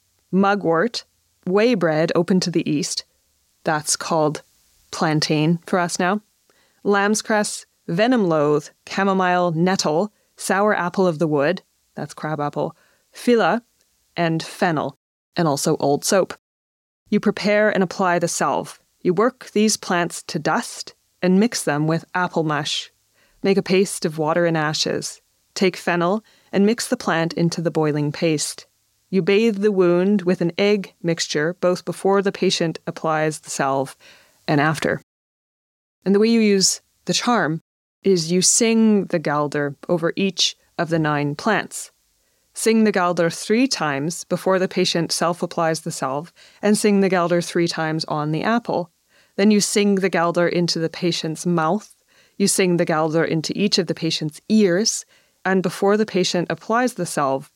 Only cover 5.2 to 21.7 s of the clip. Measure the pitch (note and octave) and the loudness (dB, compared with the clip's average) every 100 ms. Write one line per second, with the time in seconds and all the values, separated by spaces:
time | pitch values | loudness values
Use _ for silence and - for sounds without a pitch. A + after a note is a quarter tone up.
5.2 | - D#3 D#3 E3+ - F#3 F3 - F3+ G#3 | 0 2 2 0 -2 -2 -2 -2 0 -2
6.2 | - _ _ _ _ _ G3 G3+ G3+ G#3+ | -6 _ _ _ _ _ 0 2 2 0
7.2 | - G#3 G#3 - - _ - E3+ A#3 B3+ | 0 -2 -2 -8 -14 _ -6 0 2 2
8.2 | F#3 D#3 D3 D3+ - _ - - G3 F#3+ | 2 2 2 0 -2 _ -8 -2 0 2
9.2 | F3+ F3+ F3 D#3+ F#3 F#3+ D#3+ D#3 G#3 - | 2 2 0 2 0 0 0 0 -2 -8
10.2 | _ - - G3 G#3+ G3+ F3 G3 F3+ D#3 | _ -12 -2 0 2 0 -2 0 0 2
11.2 | E3 D3 C#3+ F#3 - _ _ - C#3+ - | 0 2 0 -2 -8 _ _ -14 -12 -10
12.2 | D3+ D3+ D3 D3 E3 - _ _ _ - | -8 -4 -4 -4 -6 -8 _ _ _ -4
13.2 | - A#3 E3+ A3 - _ _ _ _ - | 2 4 4 0 -4 _ _ _ _ -4
14.2 | E3 E3 - - F#3 D3 C#3 - _ _ | -2 -2 -4 -2 0 0 -4 -10 _ _
15.2 | _ - E3 C#3+ E3 D3+ C#3+ C#3+ - G3 | _ -2 0 2 0 0 0 0 2 2
16.2 | - - _ _ _ _ _ _ _ G#3 | 0 -6 _ _ _ _ _ _ _ 0
17.2 | G#3 G3 G3+ G#3 G#3+ F#3+ F3+ - F#3 F3 | 0 -2 0 2 2 2 -2 0 0 0
18.2 | E3+ - D#3 E2+ D#3 - _ _ F3+ F3+ | 0 -2 -2 -2 -6 -14 _ _ -2 2
19.2 | A#3+ - - G#3 G#3+ - - F3+ E3+ - | 0 -2 -4 0 2 0 -2 -2 -2 -6
20.2 | - E3 D#3 F#3 - - - - _ _ | -10 -6 -2 -2 -4 -14 -16 -18 _ _
21.2 | F3+ F#3 A#3 - - | 2 4 2 -2 -2